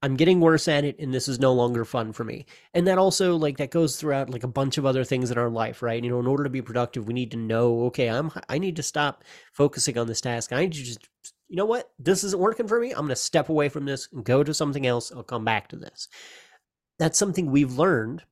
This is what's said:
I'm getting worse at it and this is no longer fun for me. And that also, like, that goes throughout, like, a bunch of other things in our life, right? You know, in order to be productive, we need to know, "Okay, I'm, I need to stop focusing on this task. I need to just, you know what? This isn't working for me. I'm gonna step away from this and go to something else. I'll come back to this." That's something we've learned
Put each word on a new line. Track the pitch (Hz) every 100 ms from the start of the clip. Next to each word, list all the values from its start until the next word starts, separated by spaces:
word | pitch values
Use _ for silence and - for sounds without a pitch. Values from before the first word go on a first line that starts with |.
I'm | 139 131
getting | 165 180
worse | 165 160 -
at | 147
it | 143 -
and | 143
this | 127 123
is | 123
no | 131
longer | 127 120 120 113
fun | 127 110
for | 110
me. | 113 113 - - _
And | 175 175
that | 185
also, | 190 185 185 170
like, | 156 135
that | 139
goes | 170 160 -
throughout, | 156 139 131
like, | 123
a | 127
bunch | 127 135 139
of | 135
other | 131
things | 123 131 123
in | 120
our | 120
life, | 113 113 120
right? | 120 117
You | 120
know, | 123
in | 123
order | 143
to | 139
be | 131
productive, | 117 117 120 127 107
we |
need | 123 120
to | 113
know, | 110 113 120 117 123
"Okay, | 120 120
I'm, | 113 156 165 -
I | 135
need | 190 165
to |
stop | 143 - 147 - - - -
focusing | - 143 - - 117
on | 117
this | 113
task. | 127 117 -
I | 123
need | 180
to | 156
just, | 127 117 _ _ - _ -
you | 175
know | 208
what? | 240 - -
This | 123 190
isn't | 202 185
working | 185 226 220
for | 233
me. | 240
I'm | -
gonna | 151 127
step | - 165 147
away | 156 147
from | 147 139
this | 135 -
and | 135
go | 113 127
to | 143 151
something | 147 143 131
else. | 120 -
I'll | 123
come | - 120 110
back | 107 -
to | -
this." | 87 - - - - - - _ _ _ _ -
That's | 160 -
something | 208 180 165
we've | 139 139 123
learned | 175 139 110 156 -